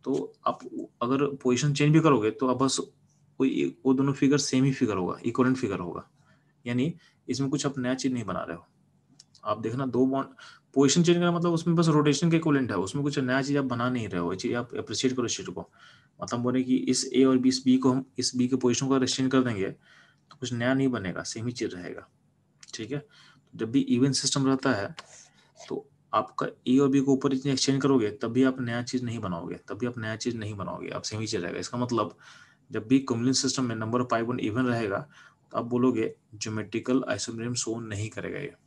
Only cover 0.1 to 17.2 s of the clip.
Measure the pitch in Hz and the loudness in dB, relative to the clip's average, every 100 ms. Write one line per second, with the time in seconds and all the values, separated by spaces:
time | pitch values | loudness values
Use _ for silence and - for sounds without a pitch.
0.1 | 135 - - - - - - - _ 117 | -4 -4 -6 -4 -4 -8 -12 -12 _ -2
1.1 | 135 147 - 127 123 147 139 147 156 156 | 0 0 -2 0 2 2 2 6 6 6
2.1 | 131 107 107 131 120 135 - - _ _ | 4 2 0 -2 2 0 0 -6 _ _
3.1 | _ _ _ 135 - 135 - 127 131 139 | _ _ _ -2 0 -2 -2 0 2 2
4.1 | 139 139 143 139 131 135 135 120 98 90 | 2 4 4 2 2 2 2 0 0 -2
5.1 | - - 117 127 131 110 95 87 - - | -4 -6 2 2 2 -2 -4 -6 -10 -14
6.1 | _ _ _ _ _ 123 120 143 - _ | _ _ _ _ _ -6 -2 -2 -4 _
7.1 | _ - 123 139 147 139 131 123 131 139 | _ -8 -4 -2 0 -2 -2 -4 -2 -2
8.1 | 123 101 90 80 82 - _ _ _ _ | -2 -4 -6 -6 -10 -14 _ _ _ _
9.1 | _ - _ 107 107 113 123 131 120 131 | _ -20 _ -6 -4 -4 -4 -2 2 2
10.1 | 135 135 - - - _ - 139 175 170 | 2 -4 -12 -20 -20 _ 4 4 6 4
11.1 | 175 175 170 175 165 170 165 165 151 147 | 4 4 2 0 0 2 2 4 4 4
12.1 | 143 175 165 165 143 123 101 95 143 143 | 2 2 2 2 2 2 -2 -2 -2 -2
13.1 | 143 127 131 135 143 135 120 123 127 107 | -2 0 0 0 0 0 -2 -2 -2 -4
14.1 | 90 87 95 120 120 123 - 107 107 131 | -4 -4 -2 -4 -4 -6 -8 -8 -2 -2
15.1 | 131 113 - 95 87 85 _ - - _ | 0 -4 -4 -8 -10 -14 _ -20 -20 _
16.1 | _ - 120 120 127 127 131 - 127 - | _ -6 -2 0 0 2 0 2 0 0
17.1 | 123 | 4